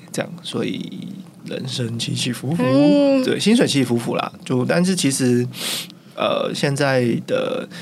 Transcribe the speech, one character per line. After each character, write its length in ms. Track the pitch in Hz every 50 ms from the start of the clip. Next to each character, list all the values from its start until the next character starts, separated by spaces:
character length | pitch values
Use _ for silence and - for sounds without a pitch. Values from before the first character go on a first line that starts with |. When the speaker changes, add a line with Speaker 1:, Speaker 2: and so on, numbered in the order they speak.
| - -
Speaker 1:
这 80 | - -
样。 120 | - - - -
所 240 | - - - 120 -
以 440 | 107 - - - - - - - - - - - - - - -
人 220 | - - - 127
生 320 | 131 - 131 120 113 117 117
起 160 | - - -
起 180 | 123 - 127 226
伏 220 | - - 131 170
伏， 80 | 202 247
Speaker 2:
嗯。 600 | 254 269 277 294 294 285 285 285 277 269 262 254
Speaker 1:
对， 160 | - - -
薪 160 | - 202 233
水 120 | 262 165
起 60 | 123 135
起 100 | 139 127
伏 120 | 120 120
伏 200 | 117 117 117 -
啦， 160 | - - - - - -
就， 220 | - 131 123 123
但 180 | - 156 175 180
是 120 | 190 185
其 160 | 180 143 135
实， 360 | 131 - 131 123 123 123 123 123 - - - - - - - - - - - - -
呃， 380 | - - 107 - - - - -
现 200 | - 160 143 139
在 300 | 139 143 135 135 127 123 117 113 - -
的 400 | - - - - - - - - - - -